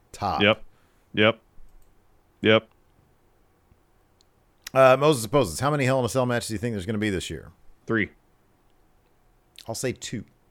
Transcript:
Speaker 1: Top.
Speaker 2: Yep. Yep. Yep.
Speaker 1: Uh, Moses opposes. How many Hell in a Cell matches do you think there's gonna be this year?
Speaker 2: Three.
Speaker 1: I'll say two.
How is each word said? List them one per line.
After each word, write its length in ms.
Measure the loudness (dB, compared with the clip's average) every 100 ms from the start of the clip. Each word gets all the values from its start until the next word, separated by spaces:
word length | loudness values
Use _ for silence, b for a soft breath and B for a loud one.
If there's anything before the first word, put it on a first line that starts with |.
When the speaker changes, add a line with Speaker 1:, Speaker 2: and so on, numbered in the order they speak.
| _
Speaker 1:
Top. 300 | -8 -4 2
Speaker 2:
Yep. 200 | 2 2 -4 _ _ _ _
Yep. 260 | 0 2 0 _ -20 -20 -20 _ _ _ _ _ _
Yep. 260 | 4 4 2 _ _ _ _ _ _ _ _ _ _ _ _ _ _ _ _ _ _ _ -4
Speaker 1:
Uh, 220 | 4 6 6
Moses 260 | 4 0
opposes. 360 | 0 0 0 -2
How 100 | -2
many 140 | 0 0
Hell 120 | 0
in 60 |
a 40 | 0
Cell 180 | -2 -2
matches 220 | -2 -4
do 60 |
you 40 | -6
think 160 | -6
there's 100 | -6 -6
gonna 120 | -4
be 100 | -2
this 200 | -2 -6
year? 200 | -12 -14 -20 -20 -20 -4
Speaker 2:
Three. 240 | -4 -4 -8 _ _ _ _ _ _ _ _ _ _ _ _ _ -18 -12
Speaker 1:
I'll 80 |
say 180 | -6 -6
two. 320 | -6 -10 -12 -12 _ _